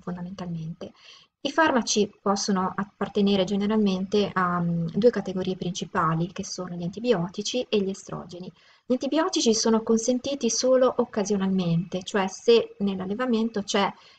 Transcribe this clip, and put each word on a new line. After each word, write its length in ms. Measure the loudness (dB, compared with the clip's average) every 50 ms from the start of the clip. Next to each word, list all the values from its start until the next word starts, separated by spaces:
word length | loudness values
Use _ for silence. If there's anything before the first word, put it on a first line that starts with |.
fondamentalmente. 920 | -10 -10 -8 -8 -8 -10 -10 -10 -8 -8 -6 -6 -6 -8 -10 -10 -12 -14 -16 _ -20 -20 -20 -20 -20 _ _ _
I 120 | -8 -2 2
farmaci 580 | 2 4 4 4 2 0 0 2 2 0 0 -2 _
possono 520 | -2 -2 -2 0 0 0 0 0 0 0 -2
appartenere 720 | -4 -6 -8 -6 -8 -8 -4 0 2 2 4 4 2 2
generalmente 840 | 2 0 0 0 2 2 2 2 2 2 0 -2 0 0 0 0 0 0
a, 280 | 0 0 0 0 0
mm, 260 | 0 0 0 0 -2 -2 0
due 180 | 4 4 4
categorie 460 | 4 4 0 -4 -4 -4 -4 -4 -4
principali, 760 | -4 -4 -6 -6 -6 -8 -4 -2 0 0 2 2 0 0 -2 -4
che 120 | -6 -10
sono 300 | -8 -8 -8 -8 -8 -8
gli 80 | -8 -8
antibiotici 840 | -8 -6 -4 0 0 2 2 0 -4 -6 -8 -8 -6 -4 -6 -4 -2
e 120 | 0 0
gli 100 | 0 -2
estrogeni. 600 | -4 -8 -10 -12 -12 -12 -12 -12 -14 -16 -14 -16 -18 _ _ _ _ _ _
Gli 80 | -2 -2
antibiotici 600 | -2 0 0 0 0 0 0 0 0 2 2 2
sono 280 | 2 2 2 2 2 4
consentiti 680 | 2 2 2 2 2 0 0 -2 -4 -4 -2 -2 -2
solo 420 | 0 0 2 4 4 6 4 4 2 0
occasionalmente, 1040 | -2 -2 -2 -4 -2 0 0 0 0 0 0 0 2 2 2 2 0 -2 -6 -8 -6
cioè 240 | -4 -2 -2 -2
se 480 | -2 -4 0 4 4 6 6 4 2 -4 -4
nell'allevamento 840 | -4 -2 -2 -4 -4 -6 -4 -4 -2 0 0 0 0 -2 -2 -4 -4
c'è 280 | -2 0 0 0 0 -2 -6 -16 -20 -20